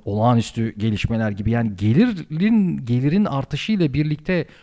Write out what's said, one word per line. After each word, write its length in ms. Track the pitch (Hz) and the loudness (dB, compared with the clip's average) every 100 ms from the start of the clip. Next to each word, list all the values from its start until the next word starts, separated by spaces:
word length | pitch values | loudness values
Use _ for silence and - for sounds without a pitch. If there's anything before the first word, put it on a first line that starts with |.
| - | -4
olağanüstü 680 | 104 117 117 107 113 113 104 | 0 2 2 0 -4 -6 -2
gelişmeler 540 | 110 104 - 113 110 | -2 -2 -2 -2 -2
gibi. 200 | 98 104 | -4 -2
Yani 240 | 117 113 95 | -2 -2 -2
gelirin, 1080 | 107 131 247 185 - 156 208 226 185 143 123 | 2 4 2 0 -8 -2 2 4 2 -2 -2
gelirin 400 | 120 139 190 208 | 0 2 2 0
artışıyla 680 | 139 131 143 - 214 156 | -2 -4 -6 -2 0 0
birlikte 540 | 135 151 151 - 180 - - | 0 -2 -4 -2 -4 -4 -12